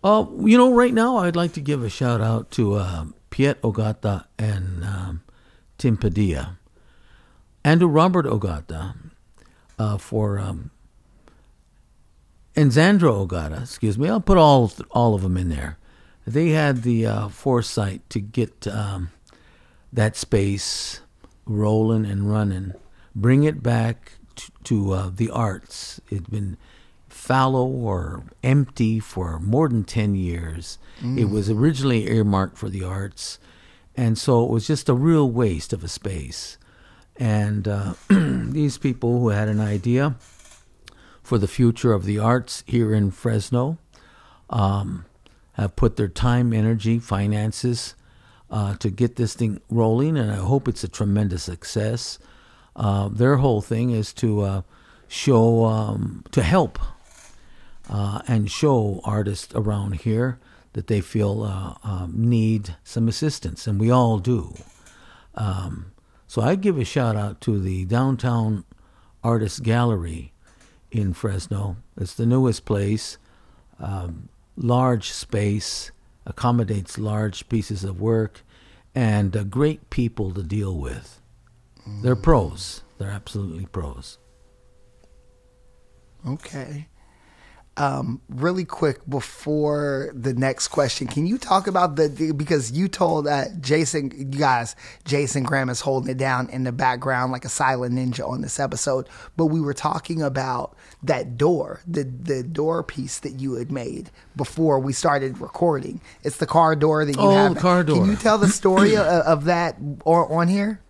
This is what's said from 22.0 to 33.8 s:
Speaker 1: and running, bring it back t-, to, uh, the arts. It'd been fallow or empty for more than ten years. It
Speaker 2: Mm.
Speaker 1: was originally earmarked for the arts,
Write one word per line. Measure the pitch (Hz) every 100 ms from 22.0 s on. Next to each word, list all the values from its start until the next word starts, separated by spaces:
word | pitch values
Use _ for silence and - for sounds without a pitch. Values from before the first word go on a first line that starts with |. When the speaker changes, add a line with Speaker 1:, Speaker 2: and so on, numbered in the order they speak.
Speaker 1:
and | 104 101 101
running, | 107 104 92 95 92 - - -
bring | - 107 135
it | 151 151
back | 123 117 113 117 - - - -
t-, | - -
to, | - 110 98
uh, | 95 95
the | 92 113
arts. | - 113 92 - - - - -
It'd | 101 87
been | 104 98 80 - - - _ -
fallow | - - 131 131 131 127
or | 131 117 92 80 85 69 -
empty | 127 139 135 - 113 110
for | 107 - 87 80
more | 92 123 160
than | 117
ten | 92 120 104
years. | 98 90 85 82 80 85 - - -
It | 120 131 107
Speaker 2:
Mm. |
Speaker 1:
was | 107 101
originally | 110 143 139 135 117 -
earmarked | 113 104 95 95 -
for | 107
the | 95
arts, | 92 95 98 - - - - - - -